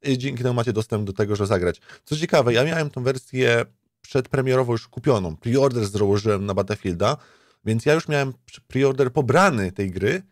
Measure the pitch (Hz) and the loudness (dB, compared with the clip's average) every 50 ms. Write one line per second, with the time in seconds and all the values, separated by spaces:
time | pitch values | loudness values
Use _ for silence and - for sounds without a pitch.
0 | _ 143 135 127 123 139 135 120 123 127 123 120 117 120 110 107 110 - - 104 | _ -2 -2 -2 -2 -6 -6 -2 -2 -2 0 0 0 0 0 -2 -2 -2 -2 -4
1 | 107 98 95 - 107 101 104 101 104 95 110 95 87 87 82 - _ - - - | -4 -4 -2 -2 -2 -2 0 -2 0 0 0 2 2 0 -2 -4 _ -20 -20 -20
2 | _ - 151 151 160 165 - 160 131 120 120 113 131 156 165 165 156 147 - 131 | _ -8 -6 -6 -4 0 2 2 4 4 2 2 2 2 0 -2 -4 -4 -6 -4
3 | 123 123 135 131 - - - 127 127 120 117 117 117 113 _ _ _ _ _ _ | -4 -2 -4 -4 -6 -10 -4 0 2 2 2 2 0 -4 _ _ _ _ _ _
4 | _ - - 135 127 - - 135 127 131 127 131 131 120 120 113 - - _ - | _ -4 -2 -2 -2 0 -2 -2 0 2 2 0 2 0 -2 -4 -4 -10 _ -6
5 | 120 151 131 107 92 85 78 - _ 117 117 135 135 139 123 120 110 101 98 107 | 0 2 2 2 2 -2 -8 -8 _ -2 2 2 2 2 2 0 -4 -2 0 0
6 | 104 98 101 104 101 110 104 98 98 101 98 95 98 95 110 - - 98 87 85 | 2 2 2 2 2 0 0 0 0 -2 -2 -2 -2 -2 -4 -4 -4 -4 -2 0
7 | 95 110 143 147 - _ _ _ _ _ _ _ _ 101 110 117 - 139 147 160 | 0 0 0 -2 -6 _ _ _ _ _ _ _ _ -4 -2 -2 2 2 2 2
8 | 160 - 151 143 139 135 123 - _ - - - _ _ - 127 139 139 131 131 | 2 -2 -2 -2 -2 -4 -6 -12 _ -20 -20 -20 _ _ -2 2 2 2 2 2
9 | 139 127 - - 143 117 127 160 190 196 156 113 98 92 - - 101 98 87 90 | 0 0 2 -2 0 2 4 4 4 4 2 0 -2 -4 -2 -4 -4 -4 -4 -2
10 | 92 107 147 190 190 _ | -2 -2 -2 -2 -6 _